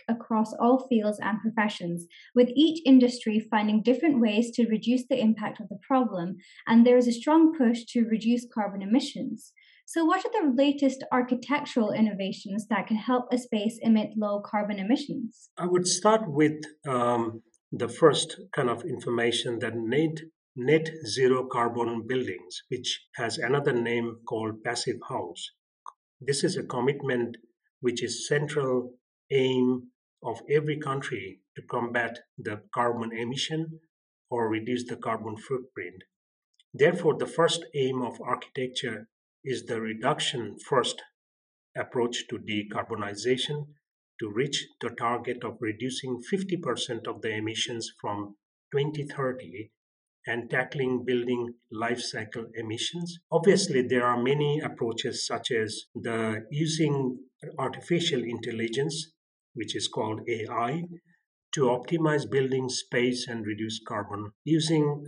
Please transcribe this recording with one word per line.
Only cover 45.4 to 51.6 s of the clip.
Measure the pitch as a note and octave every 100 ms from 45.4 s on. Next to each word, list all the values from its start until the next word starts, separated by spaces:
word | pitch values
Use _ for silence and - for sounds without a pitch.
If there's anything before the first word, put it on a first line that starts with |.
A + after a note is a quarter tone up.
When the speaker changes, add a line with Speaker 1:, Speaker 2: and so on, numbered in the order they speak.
Speaker 2:
of | A#2+ -
reducing | A2 G#2+ B2+ B2+ C3 A#2+ -
fifty | F#3+ F#3+ E3+
percent | C3 A2 - A2+ B2
of | A2
the | A2 A2
emissions | G#2+ A2 - A#2 A2 -
from | A#2 G2+ G2+ - _ _ _
twenty | C#3+ D3 D3+
thirty | C#3+ - C3 B2 E2 F#2 A2 _ _ _ _ _ -
and | A#2 A#2
tackling | C3+ B2+ D3+ B2+ B2
building | C3 B2 A#2+ B2 A#2+ A#2+